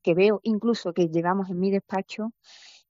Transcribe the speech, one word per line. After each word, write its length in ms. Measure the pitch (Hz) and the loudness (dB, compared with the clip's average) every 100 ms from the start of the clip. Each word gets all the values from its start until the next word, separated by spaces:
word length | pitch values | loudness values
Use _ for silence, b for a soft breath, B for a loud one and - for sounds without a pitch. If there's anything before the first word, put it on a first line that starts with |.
que 120 | - | 0
veo, 260 | 170 202 202 | 4 4 2
incluso 500 | 226 214 226 226 185 | -2 -2 0 -2 -2
que 160 | 170 170 | 0 0
llevamos 400 | 165 175 196 190 | 0 0 0 -2
en 100 | 175 | -2
mi 100 | 190 | 0
despacho, 640 | 196 - 196 - - 220 - B B B B B | -2 -2 -6 -6 -8 -10 -10 B B B B B